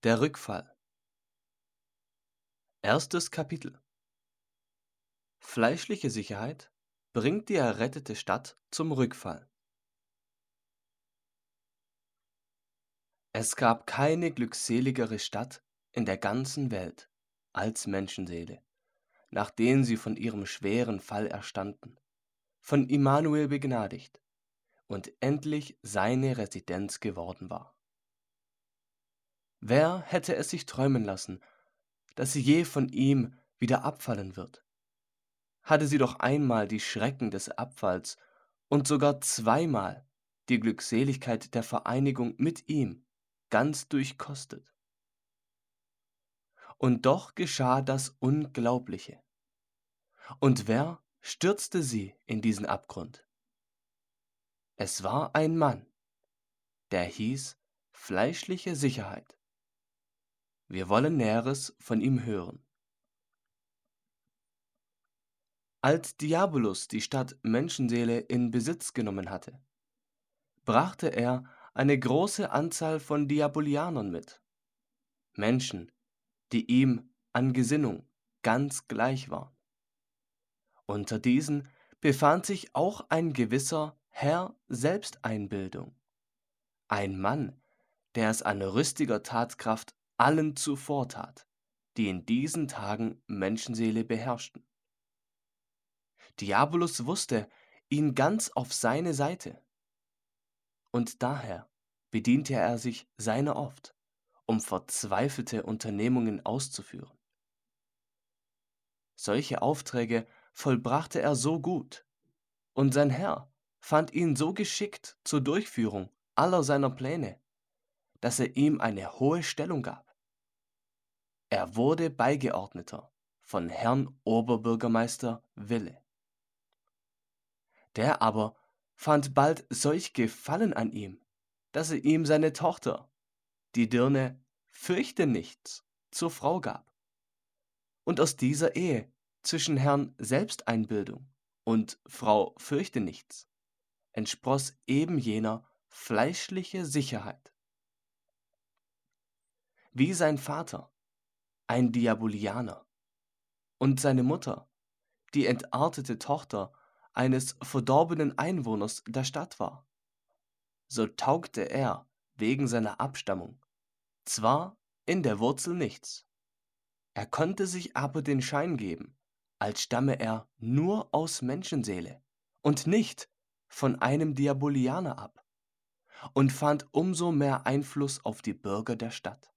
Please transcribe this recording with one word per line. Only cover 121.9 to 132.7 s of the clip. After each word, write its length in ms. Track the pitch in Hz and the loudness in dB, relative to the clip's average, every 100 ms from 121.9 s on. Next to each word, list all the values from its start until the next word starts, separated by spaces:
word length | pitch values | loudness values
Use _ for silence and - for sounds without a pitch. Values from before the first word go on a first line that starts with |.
| 160 165 | 2 0
Beigeordneter 1000 | 135 120 143 - - 98 - - - - _ _ _ | 2 2 2 0 -2 -6 -12 -12 -14 -16 _ _ _
von 280 | _ 98 85 | _ -4 -4
Herrn 480 | - 117 131 135 - | -2 2 2 0 -6
Oberbürgermeister 1200 | - 113 113 117 113 117 117 113 117 - 123 117 _ - | 2 2 4 0 2 0 2 2 0 -2 -4 -6 _ -16
Wille. 460 | 101 117 90 - _ _ _ _ _ _ _ _ _ _ _ _ _ _ _ _ _ _ _ - | -4 -4 -4 -14 _ _ _ _ _ _ _ _ _ _ _ _ _ _ _ _ _ _ _ 0
Der 260 | 123 - | 2 4
aber 340 | 113 107 107 - _ _ _ _ | 2 2 -2 -4 _ _ _ _
fand 380 | - 151 139 | 2 4 4
bald 320 | 135 143 160 - | 4 4 2 -4
solch 440 | 120 147 160 - | -2 0 0 -2
Gefallen 600 | - 113 - - 160 220 | 0 0 -2 -6 0 0
an 180 | - 113 | 0 -4
ihm, 300 | - 104 92 _ _ _ _ _ | -4 -10 -12 _ _ _ _ _
dass 200 | 143 160 | -4 -2
er 120 | 147 | 0
ihm 220 | 143 160 151 | 4 4 6
seine 280 | 151 156 | 4 4
Tochter, 560 | - 160 | 2 -2